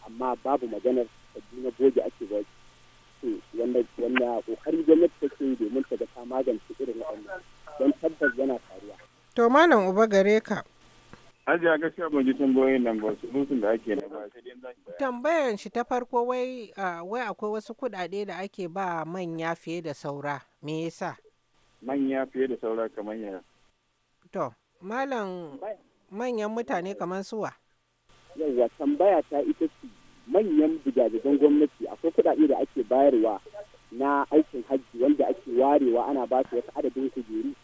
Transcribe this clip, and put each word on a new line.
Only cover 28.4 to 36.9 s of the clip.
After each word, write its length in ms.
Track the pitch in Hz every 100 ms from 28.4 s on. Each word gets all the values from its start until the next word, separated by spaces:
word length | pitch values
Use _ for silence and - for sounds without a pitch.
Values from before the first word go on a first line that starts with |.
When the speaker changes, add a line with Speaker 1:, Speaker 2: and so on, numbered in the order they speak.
| 156 123 117 -
Speaker 1:
tambaya 440 | - 147 190 160 -
ta 80 | 143
ita 280 | - - 320
ce, 160 | _ 247 - - - -
manyan 560 | 339 220 302 156 -
gidajen 540 | - 127 117 110 135 139
gwamnati 480 | 147 147 151 _ -
akwai 240 | 107 165
kuɗaɗe 380 | - - 139 151
da 100 | 135
ake 240 | - -
bayarwa 580 | 107 127 139 123 110 98 - - - - _
na 340 | - - - -
aikin 300 | 156 - 127 -
hajji 300 | 135 - 117
wanda 260 | 131 143 135
ake 220 | 123 - 120
warewa 440 | 135 147 131 117 127
ana 160 | 139 117
ba 160 | 127 131
su 60 | 120
wasu 140 | -
adadin 360 | - 139